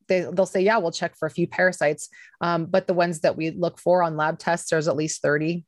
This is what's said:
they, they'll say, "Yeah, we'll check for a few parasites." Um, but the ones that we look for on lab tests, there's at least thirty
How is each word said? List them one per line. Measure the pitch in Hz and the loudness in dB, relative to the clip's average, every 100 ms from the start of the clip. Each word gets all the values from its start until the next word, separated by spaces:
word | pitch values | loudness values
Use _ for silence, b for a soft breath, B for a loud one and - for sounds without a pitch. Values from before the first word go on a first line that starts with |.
| - | -2
they, | 185 147 | 0 0
they'll | 180 190 | 0 0
say, | 196 | 2
"Yeah, | 190 226 | 2 2
we'll | 170 | 0
check | - 170 - | -4 -6 -4
for | 156 | -6
a | |
few | - 170 | -2 -2
parasites." | - 185 180 147 151 - B B B | 0 0 2 0 -2 -6 B B B
Um, | 175 170 165 | -2 -2 0
but | 190 185 | 0 2
the | |
ones | 180 175 165 | 0 0 2
that | 165 - | 0 0
we | 160 | -4
look | 170 170 - | -2 -4 -2
for | - 180 | 2 2
on | 170 156 | 2 0
lab | 156 165 | -2 -2
tests, | - 170 - | -2 -2 0
there's | 165 151 | 0 0
at | 139 | 0
least | 156 - | -2 -2
thirty | 147 147 156 175 | 0 0 0 -4